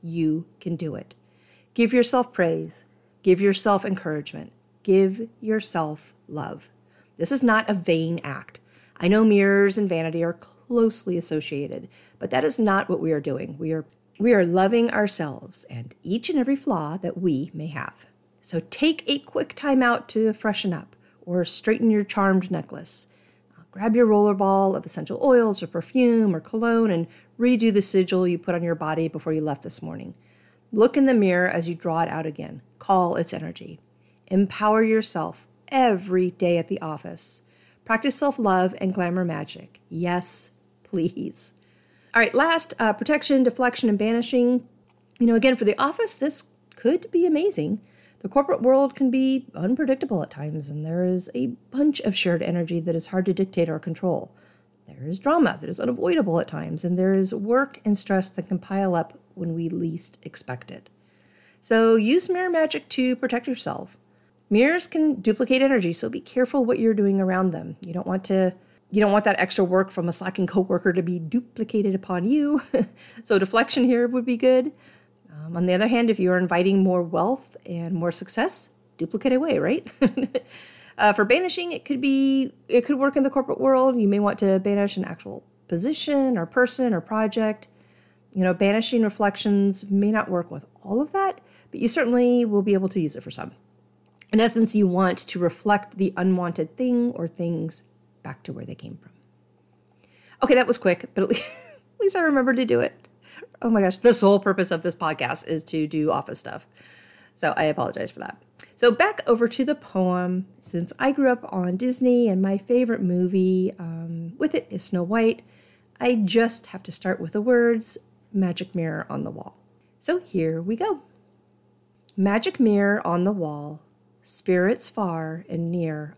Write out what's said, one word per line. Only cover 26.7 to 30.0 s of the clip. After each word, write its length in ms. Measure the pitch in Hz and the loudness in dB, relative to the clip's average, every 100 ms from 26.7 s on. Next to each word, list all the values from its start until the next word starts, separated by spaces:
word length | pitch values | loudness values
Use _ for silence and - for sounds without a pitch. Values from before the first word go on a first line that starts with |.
| 226 226 | 2 2
and 160 | 170 165 - _ - | 0 -4 -10 _ 0
redo 320 | 247 247 226 | 2 4 4
the 120 | 202 | 2
sigil 440 | 196 196 185 185 180 | 2 2 2 2 0
you 120 | 170 | 0
put 160 | 180 175 | -2 -2
on 80 | |
your 100 | 170 | -2
body 340 | 160 156 160 160 | -4 -4 -2 -4
before 260 | 156 160 | -4 -4
you 80 | 156 | -2
left 200 | 156 143 | -2 -6
this 220 | - - | -8 -10
morning. 320 | 156 165 | -10 -12